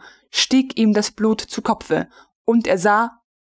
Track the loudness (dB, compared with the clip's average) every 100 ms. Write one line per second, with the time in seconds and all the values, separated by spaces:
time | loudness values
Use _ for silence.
0 | -10 -20 _ -4 0 0 0 0 0 2
1 | -2 -2 -2 -2 -4 -8 -4 -6 -2 -4
2 | -4 -10 _ _ 0 0 2 0 2 2
3 | 0 -6 _ _